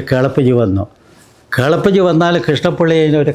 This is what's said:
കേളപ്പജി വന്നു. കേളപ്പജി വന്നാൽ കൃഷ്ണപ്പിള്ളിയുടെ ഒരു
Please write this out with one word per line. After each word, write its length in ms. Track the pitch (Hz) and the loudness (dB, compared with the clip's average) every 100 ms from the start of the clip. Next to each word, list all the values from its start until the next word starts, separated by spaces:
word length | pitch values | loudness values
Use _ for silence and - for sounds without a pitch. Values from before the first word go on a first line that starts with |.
| - | 0
കേളപ്പജി 420 | 127 135 131 127 120 | 0 0 0 0 2
വന്നു. 220 | 107 98 101 _ _ - _ _ _ | 0 -2 -6 _ _ -20 _ _ _
കേളപ്പജി 500 | - 135 160 202 190 180 | -4 -2 0 0 2 2
വന്നാൽ 280 | 160 170 175 170 | 2 0 0 -2
കൃഷ്ണപ്പിള്ളിയുടെ 720 | 135 180 160 165 160 156 151 | -2 -2 0 0 2 2 0
ഒരു 100 | 143 | 0